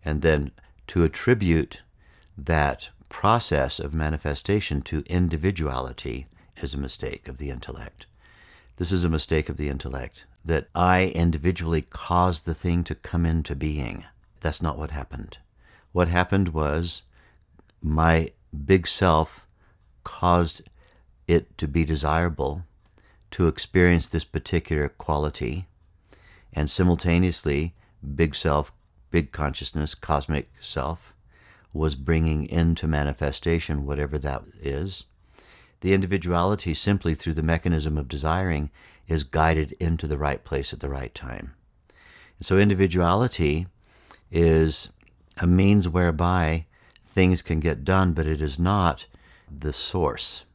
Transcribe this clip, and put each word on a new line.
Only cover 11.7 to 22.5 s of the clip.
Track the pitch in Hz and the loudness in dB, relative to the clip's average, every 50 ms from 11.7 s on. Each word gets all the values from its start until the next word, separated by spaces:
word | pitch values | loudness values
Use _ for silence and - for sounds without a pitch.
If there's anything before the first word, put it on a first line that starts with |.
| 82 78 | -2 -2
caused | 76 _ - - - - 87 90 90 92 87 80 - | -2 _ -12 -14 -6 0 2 2 4 2 2 -2 -4
the | - 80 | -6 -6
thing | - - 87 85 87 87 | -4 -2 0 0 0 0
to | - 78 | -2 -6
come | - _ - - 87 85 | -10 _ -6 -2 0 2
into | 82 82 82 73 - 71 | 2 2 0 0 -2 -6
being. | 69 76 78 76 76 65 57 50 - - - _ _ _ _ _ _ | -4 -4 -4 -2 -2 -4 -6 -8 -12 -14 -18 _ _ _ _ _ _
That's | - 78 76 - | -4 -4 -4 -2
not | - 80 76 - | -4 -4 -4 -4
what | 76 73 | -8 -8
happened. | 73 76 67 - - - - - - - _ _ _ _ _ _ _ _ _ _ | -8 -8 -10 -10 -12 -14 -14 -14 -16 -20 _ _ _ _ _ _ _ _ _ _
What | _ 90 90 82 | _ 0 2 2
happened | 85 90 90 - - 98 98 87 | 4 0 2 2 2 2 2 2
was | 78 78 76 73 73 80 85 87 - - - _ _ _ _ _ _ _ _ _ _ _ _ _ _ _ | 0 -2 -2 0 0 -2 -2 -4 -6 -8 -10 _ _ _ _ _ _ _ _ _ _ _ _ _ _ _
my | - 78 76 78 80 82 82 82 80 - _ _ _ _ - 73 71 | -4 -2 0 2 4 4 4 4 2 -2 _ _ _ _ -12 -12 2
big | 69 95 95 85 - | 4 4 4 4 0
self | - - 101 92 80 78 80 - - - - _ _ _ _ _ _ _ _ _ _ _ _ | -2 2 2 4 4 4 2 0 -4 -20 -20 _ _ _ _ _ _ _ _ _ _ _ _
caused | - - - - 90 87 87 85 80 - - - - _ _ _ _ _ _ _ _ _ _ _ - | -18 -10 -2 2 4 4 4 4 2 -2 -10 -16 -20 _ _ _ _ _ _ _ _ _ _ _ 2
it | 85 82 - _ _ - | 2 2 2 _ _ -8
to | - 73 | -6 -2
be | 69 82 82 | 0 0 0
desirable | 76 80 73 73 76 76 80 85 87 80 69 69 67 | 0 0 -2 0 0 0 0 0 -2 -2 -2 -4 -4